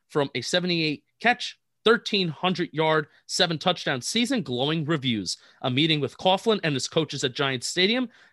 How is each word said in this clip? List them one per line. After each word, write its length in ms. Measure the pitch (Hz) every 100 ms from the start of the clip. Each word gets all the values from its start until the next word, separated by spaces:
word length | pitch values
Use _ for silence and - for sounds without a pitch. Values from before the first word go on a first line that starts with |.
| _
from 200 | 151 139 127
a 60 |
seventy-eight 640 | 117 180 180 170 156 147 _ _
catch, 380 | 226 240 - - _ _
thirteen 440 | - 220 - 208 180
hundred 420 | 143 180 180 175
yard, 360 | 147 156 156 147 _ -
seven 320 | - 180 160
touchdown 440 | 175 175 - 135
season 400 | - 220 233 262
glowing 420 | 131 120 143 165 143
reviews. 520 | 165 127 113 90 - - _
A 80 | 131
meeting 280 | 123 160 156
with 180 | 131 -
Coughlin 400 | 190 190 226 208
and 140 | 165 135
his 120 | -
coaches 360 | - 156 139
at 100 | 135
Giants 340 | 117 139 127 -
Stadium, 420 | - 185 240 247 - _